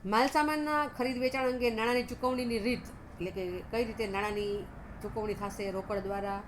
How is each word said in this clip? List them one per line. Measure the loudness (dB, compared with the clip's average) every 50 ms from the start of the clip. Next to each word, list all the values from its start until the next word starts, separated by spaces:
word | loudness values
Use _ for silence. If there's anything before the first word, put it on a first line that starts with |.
| 0
માલ | 4 4 6 6
સામાનના | 6 6 4 4 4 2 2 2 2 2 2 2 0
ખરીદ | 0 -2 0 0 0 2
વેચાણ | 0 2 2 2 2
અંગે | 2 2 2 2 2
નાણાંની | 2 4 2 4 4 2
ચૂકવણીની | 2 0 -4 0 0 0 2 2 0 0 0 2
રીત, | 2 2 0 0 -4 -10 -12 -14 -14 -16 -6
એટલે | -4 -4 -4
કે | -2 -2 -2 -2 -4 -4 -6 -2
કઈ | 0 0 0
રીતે | 0 0 -2 -2
નાણાંની | -2 0 -2 0 0 0 0 0 0 -2 -2 -4 -8 -12 -14 -12 -12 -10 -8
ચૂકવણી | -8 -6 -4 -2 -2 -2 -2
થશે, | -2 -4 -6 -4 -4 -4 -2
રોકડ | -2 -4 -2 -2 -4 -2
દ્વારા | -2 -2 -2 -2 -2 -2 -4 -4 -6